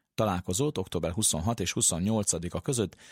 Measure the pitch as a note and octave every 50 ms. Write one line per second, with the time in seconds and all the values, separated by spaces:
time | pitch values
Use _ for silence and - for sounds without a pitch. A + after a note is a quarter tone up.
0 | _ _ _ - A2+ G#2 F#2 F2 - - F2+ G#2+ C#3 D3+ D3 - F#2 - - F2+
1 | D#2+ E2 F2 G#2+ G#2+ - - D#2+ E2 A2 A#2 - F#2+ - - B2 A2+ - - E2
2 | F2+ G#2 A2+ A2 G2+ - - E2 E2+ F2 - E2+ - - C3+ A#2 G#2 F2 - -
3 | - -